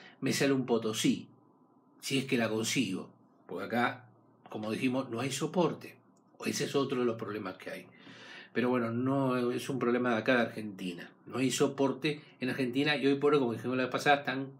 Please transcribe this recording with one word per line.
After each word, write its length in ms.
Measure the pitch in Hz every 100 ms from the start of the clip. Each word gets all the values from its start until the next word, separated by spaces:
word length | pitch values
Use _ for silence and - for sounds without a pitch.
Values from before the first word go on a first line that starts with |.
| - -
me 120 | 135
sale 200 | - 139
un 140 | 135 123
potosí, 600 | 117 110 113 147 104 - - _ _ _ _ _ _
si 180 | - 135
es 80 | 131
que 100 | 123
la 120 | 113
consigo, 600 | 110 113 - 104 90 - - _ _ -
porque 180 | 90
acá, 400 | 98 120 123 - - - _ _ -
como 200 | 113 107
dijimos, 380 | 107 131 127 123
no 100 | 117
hay 120 | 135
soporte. 640 | 131 156 185 160 120 - - _ _ _ -
Ese 200 | - 107
es 120 | 143 143
otro 240 | 135 127
de 60 | 123
los 100 | 113
problemas 400 | 104 107 95 92
que 140 | -
hay. 160 | 92 90 - - - - - -
Pero 160 | - 123
bueno, 240 | 127 117
no 580 | 117 127 139 135 127 123
es 200 | 127 -
un 80 | 135
problema 320 | 120 123 123
de 60 | 110
acá 160 | 113
de 80 | 127
Argentina. 680 | 113 - 107 95 95 87 - - -
No 120 | 117
hay 120 | 131
soporte 680 | - 143 139 135 120 156 147 - -
en 120 | 127
Argentina 440 | 123 127 127 147 143
y 100 | 135
hoy 80 |
por 180 | 139 143
hoy, 80 | 147
como 140 | 123
dijimos 240 | 110 120 127
la 60 |
vez 80 | 127
pasada, 240 | 131 151 143
es 80 | 135
tan 240 | 131 135 -